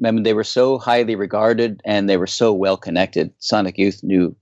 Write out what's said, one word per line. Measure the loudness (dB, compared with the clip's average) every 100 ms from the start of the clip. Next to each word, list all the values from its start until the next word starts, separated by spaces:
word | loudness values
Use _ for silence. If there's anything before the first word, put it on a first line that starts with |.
I | -2
mean, | 0
they | 0
were | 0
so | -2 0 2 0
highly | 0 0 0 -2
regarded | -4 0 2 2 0 -2
and | -4 -2 2
they | 0
were | 0
so | 0 2
well | 2 0 -2
connected. | -2 -2 -2 -2 -4 _
Sonic | -2 -2 -2 0
Youth | -2 0
knew, | 0 2 2 -2